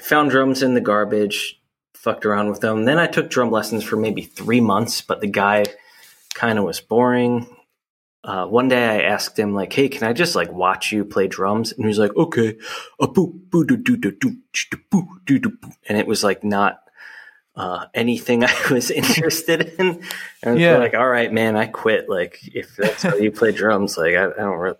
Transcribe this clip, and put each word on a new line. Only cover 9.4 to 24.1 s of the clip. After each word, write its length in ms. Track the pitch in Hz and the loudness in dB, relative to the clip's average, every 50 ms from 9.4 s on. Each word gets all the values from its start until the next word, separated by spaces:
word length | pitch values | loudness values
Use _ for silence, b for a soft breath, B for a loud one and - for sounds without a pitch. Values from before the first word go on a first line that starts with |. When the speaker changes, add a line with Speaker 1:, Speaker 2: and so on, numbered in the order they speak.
| 107 104 101 | -2 0 -2
Speaker 1:
like, 180 | 101 95 - | -2 -4 -2
"Hey, 160 | - 135 139 135 | 0 0 0 0
can 180 | - - 113 | 0 -2 -2
I 60 | 110 | -2
just, 220 | 120 165 175 165 - | 0 0 0 0 0
like, 180 | 95 87 87 | 0 -2 -2
watch 380 | 87 90 90 92 95 - - - | -2 0 0 0 0 0 -2 -4
you 140 | 107 107 101 | -2 -2 -4
play 240 | - - 104 95 95 | -2 -2 -2 -2 -2
drums?" 440 | - - 95 98 104 113 113 113 | -2 -2 -2 0 0 0 -2 -4
And 100 | - - 98 | -4 -2 -2
he 40 | 107 | 0
was 100 | 104 107 | 2 2
like, 140 | 107 101 - | 2 2 2
"Okay." 400 | 165 165 165 - 120 113 110 110 B B B B B B B B B | 0 0 0 2 0 0 0 -2 B B B B B B B B B
Uh, 80 | 143 | -2
boo, 260 | - - 190 175 175 - - - - | 0 2 2 0 0 -2 -10 -8 -2
boo, 160 | - 170 151 | 0 2 2
doo, 120 | 143 127 | 2 2
doo, 200 | 107 - 123 120 | 0 2 0 0
doo, 140 | 104 - 98 | 0 0 -4
doo, 260 | 95 - - 123 - - _ _ | -4 -2 -4 -4 -4 -6 _ _
ch-, 160 | - - - - | -8 -8 -8 -8
doo, 80 | - - _ - | -10 -14 _ -2
boo, 160 | - 190 180 - - - - | 0 0 0 -2 -10 -8 -2
doo, 140 | - 139 127 | 0 0 2
doo, 120 | - 107 | 0 -2
boo. 200 | - - - - - _ - - | -6 -8 -16 -20 -20 _ -6 -2
And 80 | 104 | -2
it 100 | 107 - | 0 0
was, 180 | 107 107 - 110 | 0 -2 0 0
like, 180 | 98 95 - | 0 0 -2
not, 380 | - 104 104 101 101 95 - - _ _ B B B B B B B B B B B B - | -2 -2 0 0 0 0 -2 -4 _ _ B B B B B B B B B B B B -14
uh, 320 | - 95 90 90 85 - - - | -10 -8 -8 -8 -8 -10 -6 -4
anything 480 | 120 117 120 120 117 - - 120 117 120 | -2 0 0 -2 -2 0 0 2 2 2
<laughs> 0 | |
I 80 | 123 - - - - | 2 0 0 0 2
was 200 | 139 120 120 - | 2 2 0 -2
interested 840 | 156 147 - - - 160 160 156 - - - - 165 156 160 - - - | -2 0 0 0 2 2 2 0 0 -2 0 0 0 0 -2 -4 -2 0
in. 100 | 185 185 170 170 B B B B B B B B | 0 0 0 -2 B B B B B B B B
And 80 | - 117 | -2 0
I 0 | |
was 80 | 120 165 | 2 4
Speaker 2:
Yeah. 160 | 170 170 160 123 | 6 6 6 4
Speaker 1:
like, 160 | 120 113 - | 4 2 2
"All 140 | 110 127 131 | 2 2 2
right, 240 | 123 120 117 107 | 2 2 0 0
man, 240 | 110 110 113 113 110 | 0 0 2 2 2
I 100 | 107 113 | 0 0
quit. 420 | 117 - - - 110 107 92 - - | -2 -4 -2 0 0 2 0 0 -2
Like, 320 | 98 90 87 87 - - - - - | -4 -4 -4 -4 -8 -16 -18 -14 -12
if 220 | - - - - | -12 -12 -10 -6
that's 280 | - 101 110 104 - - | -2 -2 -2 -2 -2 -2
how 100 | 180 123 | 0 0
you 160 | 104 107 107 | 2 0 0
play 220 | 104 - 117 110 | 0 2 2 2
drums, 440 | 95 87 95 110 107 98 101 98 - | 2 2 2 2 2 2 0 -2 -2
like, 180 | 85 80 85 | 0 0 2